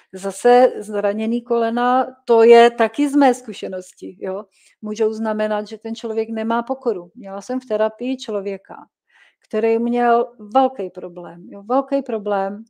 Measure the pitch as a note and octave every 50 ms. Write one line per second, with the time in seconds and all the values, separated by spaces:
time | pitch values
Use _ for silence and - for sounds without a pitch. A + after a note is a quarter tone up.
0 | _ _ - F#3 F#3+ G3 F#3+ - - A#3+ B3 B3 C4 - - G#3+ G3+ G#3 G#3 G3+
1 | G3+ G3+ G#3 G#3+ A3 A3+ A#3 A#3+ A#3 - A#3 A#3 A3+ A3+ A#3 A#3+ A#3+ B3 B3+ C4
2 | B3+ B3+ - _ _ - A#3 A3+ A3+ A#3+ A#3 A#3 A#3 A#3+ A#3 A#3+ A3+ A3 - -
3 | D4 C#4 C4+ D4 C#4+ B3+ A#3+ B3 - A3 G3 - G3 F#3+ F#3 F#3 F#3 - - -
4 | F#3+ F#3+ F#3 G3 G#3 F#3+ F#3+ G3+ G#3+ _ _ _ _ _ _ _ G#3+ G#3+ G#3+ G#3+
5 | A3 A3 A3 A3 A3+ A3 G#3+ G#3+ G#3+ G#3+ G#3+ G#3 G#3+ G#3 A3 G#3 - A3+ A3+ -
6 | - A3 A3 A3 A3 A3 A3+ A3 A3 A3+ A#3 A#3 A#3 A#3+ C4 C4 - B3 G3+ F3
7 | F3 - - - G3 F#3+ G3 G3+ - - B3+ C4 B3+ - G#3+ G#3 G#3+ A3 A3 -
8 | A#3+ B3+ C4+ C4 - - G#3 G3+ F#3+ G3+ G3 F#3 _ - - - - _ _ _
9 | _ _ _ _ _ _ _ _ _ _ - G#3+ A3 A3+ A3+ A3+ A#3+ A#3+ A#3+ A#3+
10 | A#3+ A#3+ A#3 A#3+ A#3+ A#3+ - - G#3+ G#3 A3 C4 C4 C4 C4 - F#3+ F3+ - F3+
11 | F3+ F3+ E3+ F3+ E3+ E3+ E3+ E3+ F3+ A3+ G3+ G3+ G3 G#3+ B3 C#4 C4+ C#4 C#4 C#4
12 | C4+ - A3+ G#3+ G3 G#3 G3+ G3 G3 G3 G3+ G#3+ A3+